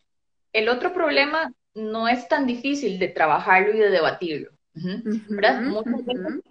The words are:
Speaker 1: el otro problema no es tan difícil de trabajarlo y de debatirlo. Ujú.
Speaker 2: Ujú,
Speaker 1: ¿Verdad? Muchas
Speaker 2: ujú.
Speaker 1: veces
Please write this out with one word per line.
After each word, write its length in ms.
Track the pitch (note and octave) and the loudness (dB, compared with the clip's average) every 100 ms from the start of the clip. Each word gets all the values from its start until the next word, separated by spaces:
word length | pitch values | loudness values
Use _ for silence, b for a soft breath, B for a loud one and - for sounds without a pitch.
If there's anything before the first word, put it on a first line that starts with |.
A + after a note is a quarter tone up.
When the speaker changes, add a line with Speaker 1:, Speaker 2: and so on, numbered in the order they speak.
| _ _ _ _ _ | _ _ _ _ _
Speaker 1:
el 160 | A3 A3 | 0 2
otro 240 | B3 F4+ | 0 -2
problema 600 | F4+ D#4+ C#4 C#4+ D#4 C#4+ - _ | -2 0 2 2 0 -4 -8 _
no 340 | G#3+ G#3+ A3 A3+ | -10 -6 -2 0
es 200 | B3+ - | 0 0
tan 180 | D4+ B3+ | 0 0
difícil 520 | A#3+ C#4 C#4+ A3+ F#3 | -2 -4 -2 -2 -2
de 80 | F#3 | -2
trabajarlo 640 | - D#3+ D3+ F#3+ F#3+ G#3 | 2 2 2 4 4 4
y 60 | A3 | 4
de 100 | G#3 | 4
debatirlo. 640 | F3+ D3+ - F3 C#3+ - _ _ D#3+ | 4 2 0 -4 -6 -10 _ _ -10
Ujú. 280 | F3+ A3 A3+ | -8 -6 -4
Speaker 2:
Ujú, 300 | G#3+ G#3 G3+ | -6 -4 0
Speaker 1:
¿Verdad? 280 | G#3+ B3+ C4 | 2 2 0
Muchas 280 | G4+ A#3+ | -4 -4
Speaker 2:
ujú. 100 | A#3 B3 | -4 -4
Speaker 1:
veces 280 | B3 D#4 D#4 - | -6 -6 -8 -10